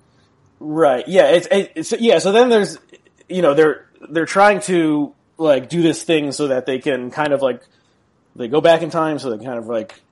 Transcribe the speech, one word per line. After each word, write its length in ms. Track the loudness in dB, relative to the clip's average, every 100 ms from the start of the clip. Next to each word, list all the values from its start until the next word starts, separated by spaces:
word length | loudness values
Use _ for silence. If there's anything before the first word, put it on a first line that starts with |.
| _ _ _ _ _ _
Right. 440 | -8 0 2 2 0
Yeah. 200 | 2 4
It's, 160 | 4 2
it's, 400 | -2 -2 -8 -6 -2
yeah. 180 | 2 2
So 120 | 4
then 160 | 4 4
there's, 280 | 4 0 -6 _ -20 _ _ -8
you 140 | 0
know, 120 | 2
they're, 320 | 2 0 -2 _ _ -8
they're 160 | -6 -4
trying 360 | 2 2 2
to, 520 | -2 0 0 -2 -4 _ _ -4
like, 300 | 0 0 0
do 120 | 0
this 220 | 0 0
thing 280 | -2 -2 -2
so 160 | -4 -4
that 180 | -2 -4
they 140 | -6
can 320 | -4 -4 -6
kind 220 | -6 -2
of, 80 | 0
like, 200 | -2 -4 _ _ _ _ _ _ _ -12
they 120 | -4
go 140 | 0
back 200 | 4 2
in 80 | 0
time 300 | -4 -4 -4
so 100 | -6
they 80 | -8
can 80 | -8
kind 120 | -10
of, 100 | -6
like, 320 | -6 -8 -14 _